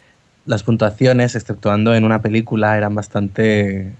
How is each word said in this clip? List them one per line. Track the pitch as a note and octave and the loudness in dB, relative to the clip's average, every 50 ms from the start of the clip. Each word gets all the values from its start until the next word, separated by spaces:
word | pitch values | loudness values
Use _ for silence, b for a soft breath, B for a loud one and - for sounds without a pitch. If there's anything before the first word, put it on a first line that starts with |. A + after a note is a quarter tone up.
| b b b b b b _ _ _ - | b b b b b b _ _ _ -6
las | A#2+ G2+ - | -4 -4 -2
puntuaciones, | - A2+ A2 A2 G#2 G#2 - C3 B2+ B2+ B2 A#2+ A#2+ - | -2 0 2 0 0 0 2 2 4 4 4 2 0 -2
exceptuando | A2+ - - G#2 G2 - G#2+ G#2 G#2 G#2+ A#2 A#2 | -4 -8 -8 -8 -6 -2 0 0 2 2 2 2
en | A2+ A2 | 4 4
una | A2 A2 G#2+ G#2+ | 2 2 0 0
película, | A2 A2 A2+ A2 A2+ A2 G#2+ G#2+ G#2+ G#2+ | 0 0 -2 -2 -2 -2 0 0 2 2
eran | G#2+ G#2 G#2 G#2 | 0 0 -2 -2
bastante | G#2 G2+ - - G#2 G2+ G2 G2 - A2 A2 G#2+ G#2 G2+ G2 G2 G2 F#2+ F#2+ - | -4 -6 -6 -4 -4 -4 -4 -2 0 0 2 2 2 0 0 -2 -6 -8 -8 -12